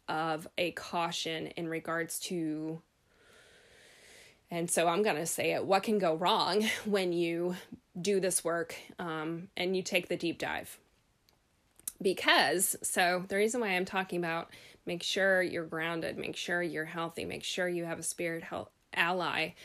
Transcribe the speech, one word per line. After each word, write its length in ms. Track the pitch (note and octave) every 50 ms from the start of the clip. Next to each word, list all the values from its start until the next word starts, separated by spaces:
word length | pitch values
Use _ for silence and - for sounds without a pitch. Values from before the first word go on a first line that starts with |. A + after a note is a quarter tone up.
| -
of 400 | - E3 D#3 D#3+ D#3+ D#3+ D3+ E3+ - -
a 140 | - F3+ E3
caution 760 | E3 - - - - F3 E3+ E3 E3+ - - E3+ D#3+ D#3+ D#3+
in 200 | D3+ - - E3+
regards 520 | D#3+ E3 E3 D#3+ - E3 E3 E3 E3 - -
to, 600 | - - F#3+ F3 D#3+ D#3 D3+ D#3 D#3 D#3+ D#3+ D#3+ - _ _ _ _ _ _ _ _ - - - - - - - - - - - - - - - - - - - - - - _ _ -
and 180 | F3 E3+ E3+ E3+
so 180 | - - E3
I'm 140 | F3 E3+ F#3
gonna 240 | G#3+ A3 F3 D3+ E3
say 280 | E3 - - - D#3+ E3
it, 120 | C#3+ G2+
what 180 | C#3+ G3 G3 G3
can 140 | A#3+ G#3+
go 180 | G#3 F3+ E3 D#3+
wrong 480 | D#3+ F3+ F3+ A3 F#3+ D3+ - F3+ G#3+ A3 G#3+ G3+
<laughs> 100 | - -
when 260 | G#3+ G3 G3 F#3 F3+
you 440 | E3+ E3+ E3+ E3+ E3+ E3+ F3 F3+ F3+ F#3 - - - - _ _ - F#3
do 200 | E3+ G3+ G3+ F#3+
this 240 | F3+ F#3 F3 - -
work, 320 | E3 E3 E3+ E3 - - - - - - -
um, 480 | F3+ E3+ D#3+ D#3+ D#3 D#3+ E3 E3 F3+ G3 -
and 180 | - F3+ F3+ F#3+
you 60 | F#3
take 280 | E3+ - G3+ F3+ F3+ -
the 80 | F3+
deep 200 | D#3+ - E3+ D3
dive. 400 | - - D#3 D#3 - - - - - _ _ _ _ _ _ _ _ _ _ _ _ _ _ _ _ _ _ _ _ - - - -
Because, 760 | E3+ G3 F3 - - D4+ E4 D#4+ E3+ C#3 D#3 F3+ F#3+ - - - -
so 400 | - - G#3 F#3 F3 F3+ F3+ F3+ G3
the 80 | G3+
reason 240 | G3 G#3 A3 A3 B3
why 80 | A#3 G3+
I'm 160 | F#3 F3+ F#3+
talking 340 | F#3+ - F#3+ F#3 - F3+ F3
about 320 | F3 E3 E3 E3 - - - - - - - _ -
make 160 | - F3 E3+
sure 400 | - - - G3+ F#3+ G3 F#3+ F#3
you're 240 | F#3 E3+ - E3+ E3
grounded, 520 | D#3+ E3 D#3+ D#3+ E3+ E3+ E3 D#3+ - -
make 180 | - - - -
sure 260 | - - - F3 F3
you're 240 | F3 E3 D3+ D#3 D#3
healthy, 400 | D#3+ E3+ E3+ E3 E3 - - -
make 180 | E2+ - - -
sure 240 | - - - F3+
you 180 | F3+ F3 E3+ E3+
have 120 | E3 E3 E3
a 40 | E3
spirit 400 | - - - F3 E3+ E3 E3 E3
hel-, 280 | - - - - - _ _ _ - -
ally, 580 | D#3+ E3 E3+ F#3 F#3 E3+ D3 C3 - D#3+ D#3 - - -